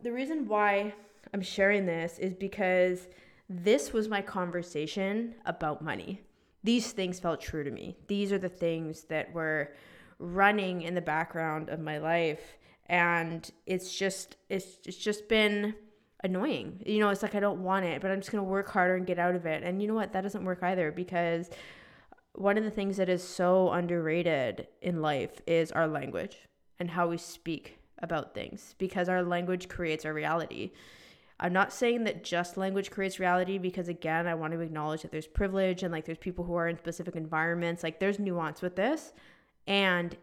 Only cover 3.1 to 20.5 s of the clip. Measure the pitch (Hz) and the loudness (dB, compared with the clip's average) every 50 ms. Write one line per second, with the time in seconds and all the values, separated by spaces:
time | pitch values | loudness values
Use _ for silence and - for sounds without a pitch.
3.1 | - - - - - - _ - 185 175 175 208 233 285 233 - - 220 214 220 | -20 -20 -20 -20 -20 -20 _ -12 -8 0 4 6 6 6 4 2 0 0 0 2
4.1 | 214 202 196 - - 196 180 175 170 175 170 - - 147 156 156 - 202 190 196 | 0 -2 -2 -2 -2 -2 -2 -2 -2 -4 -4 -4 -4 -4 -4 -4 -2 -2 -2 0
5.1 | 208 220 233 233 - - - - 165 - 165 151 151 - 156 156 - - 85 - | 0 -2 -2 -4 -8 -8 -6 -6 -4 -2 -2 -2 -2 -2 -4 -4 -6 -6 -6 -8
6.1 | 190 - - - _ _ _ _ _ _ - 208 233 247 - - - 202 185 180 | -10 -10 -12 -18 _ _ _ _ _ _ 2 2 4 4 2 0 -2 -4 -2 -2
7.1 | 180 180 - 175 160 - - - - 156 143 143 - - - - - - - - | -2 -2 -2 -2 -2 -2 -4 -6 -4 -4 -4 -4 -6 -6 -8 -10 -12 -10 -6 -2
8.1 | 202 202 202 196 202 190 185 175 175 - 175 170 165 160 165 156 160 - - - | 0 0 2 2 0 0 -2 -4 -4 -2 -2 0 0 -2 -4 -6 -8 -10 -8 -4
9.1 | 160 156 - - 165 170 160 156 156 151 143 147 - - - - - - - - | -4 -4 -4 -4 -4 -4 -2 0 0 0 -2 -4 -6 -14 -20 -20 -20 -20 -20 -20
10.1 | - - - 175 175 190 196 202 208 208 196 185 180 180 160 165 180 180 165 156 | -16 -12 -10 -4 2 6 6 6 6 4 2 0 -2 -2 -4 -2 -2 -2 0 0
11.1 | 151 160 170 - - 165 160 160 156 156 156 - - 165 156 151 151 151 151 160 | 0 0 0 -2 -2 -2 -2 -2 -2 -2 -4 -6 -6 -6 -4 -4 -4 -2 0 2
12.1 | 165 170 170 160 151 - - - - - _ - - _ _ - 175 175 170 175 | 2 2 2 2 0 -4 -8 -16 -20 -20 _ -20 -20 _ _ 0 2 4 4 4
13.1 | 175 170 165 165 165 - - - - _ _ - 185 180 180 - - - 190 190 | 4 2 0 -2 -4 -6 -10 -12 -18 _ _ -4 -4 -2 -4 -6 -4 -2 -2 -2
14.1 | 190 - - - - - _ - 196 190 180 - - - - - 185 - - 214 | -2 -2 -8 -12 -16 -18 _ -6 -6 -6 -6 -8 -14 -16 -14 -14 -12 -6 -2 -2
15.1 | 208 214 - - 233 220 214 208 208 208 208 214 214 - - - _ _ _ _ | -2 -2 0 2 4 6 6 4 4 2 0 -2 -4 -6 -12 -20 _ _ _ _
16.1 | _ - - 185 185 180 220 311 220 131 101 - 180 185 - - 214 214 214 202 | _ -6 -4 -2 0 0 0 0 -2 -2 -4 -8 -10 -8 -4 0 2 4 4 4
17.1 | 196 196 226 208 - 208 202 208 170 170 185 185 190 196 185 170 151 135 180 190 | 4 2 0 -2 0 2 2 2 0 0 0 0 2 2 2 0 -2 -2 -2 -2
18.1 | 196 196 190 - - 208 196 185 190 196 196 - - 202 180 180 185 185 185 180 | -2 -2 -2 -4 -2 -2 0 0 0 0 0 0 2 4 4 4 4 2 0 0
19.1 | 175 175 175 180 180 175 170 160 156 151 - 175 180 196 208 208 220 220 202 - | 0 2 2 2 2 0 0 -2 -2 -2 -2 -2 -2 -2 0 0 0 0 -2 -2
20.1 | - 190 190 202 202 202 180 185 | -2 -2 -2 -2 -4 -4 -2 -2